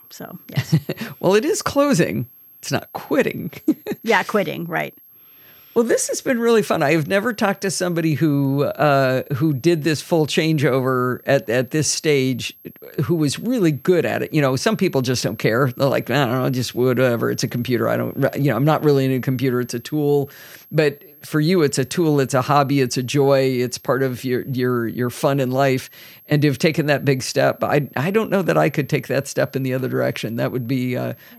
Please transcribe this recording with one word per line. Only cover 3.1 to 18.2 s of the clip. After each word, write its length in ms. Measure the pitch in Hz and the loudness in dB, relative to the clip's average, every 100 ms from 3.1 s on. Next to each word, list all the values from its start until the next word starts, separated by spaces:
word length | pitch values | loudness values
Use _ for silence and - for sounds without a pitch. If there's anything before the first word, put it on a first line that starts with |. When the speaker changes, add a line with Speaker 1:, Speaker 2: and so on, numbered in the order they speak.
| 294 - - 175 - - | 0 0 -2 -8 -6 -2
Speaker 2:
<laughs> 140 | - - - | -2 -4 -6
Speaker 1:
Yeah, 200 | 226 196 | 0 0
quitting, 420 | 202 214 165 151 170 | 0 -2 -2 -6 -6
right. 300 | 160 - - _ _ _ _ _ _ _ 226 | -6 -6 -10 _ _ _ _ _ _ _ -2
Speaker 2:
Well, 100 | 233 | 2
this 220 | 440 - | 0 -2
has 120 | - | -4
been 180 | - 240 | -2 0
really 240 | 233 226 | 2 2
fun. 180 | 185 190 | 2 2
I 100 | 143 | 2
have 140 | 165 151 | 2 2
never 260 | 196 226 | -2 -2
talked 280 | 220 202 196 | -2 -2 -2
to 80 | 196 | -4
somebody 440 | - 180 170 160 143 | -4 -2 -2 0 2
who, 480 | 160 139 139 139 | 2 2 2 0
uh, 580 | 135 - 147 139 131 131 - 113 | -2 2 4 4 4 0 -2 -2
who 180 | 160 | 0
did 300 | 135 165 170 | 0 2 2
this 180 | 151 147 | 2 -2
full 240 | - 170 151 | 0 0 0
changeover 960 | - 160 156 139 131 131 127 123 120 - | 0 2 2 2 2 2 0 0 -2 0
at, 200 | 139 - | 0 2
at 200 | 120 131 | -2 0
this 160 | 156 139 | -2 -2
stage, 680 | - 160 143 131 120 - - - - - - | -2 0 2 2 -2 -6 -12 -18 -20 -10 -4
who 100 | 151 170 | 0 0
was 220 | 151 - | 0 -2
really 320 | 220 254 170 | -2 0 2
good 340 | 143 - 180 120 | 2 2 2 2
at 180 | 113 | -2
it. 100 | - | -2
You 80 | 156 | 0
know, 140 | 139 131 | 2 2
some 200 | 226 214 | 0 0
people 260 | 185 135 | 0 0
just 200 | 123 123 | 0 0
don't 140 | 110 113 | -2 -2
care. 340 | 127 117 139 120 | 0 2 0 0
They're 100 | 135 | 0
like, 220 | 120 127 | 0 0
"I 160 | 131 123 | 0 0
don't 160 | 127 | 0
know, 80 | 135 | 0
just 240 | 127 120 | -2 -2
whatever. 560 | 120 127 123 127 117 120 | 0 0 2 2 2 -2
It's 140 | 120 | -2
a 40 | 123 | -4
computer. 400 | 120 120 117 117 | -4 -2 0 0
I 80 | 117 | 0
don't, 220 | 120 - | -2 -2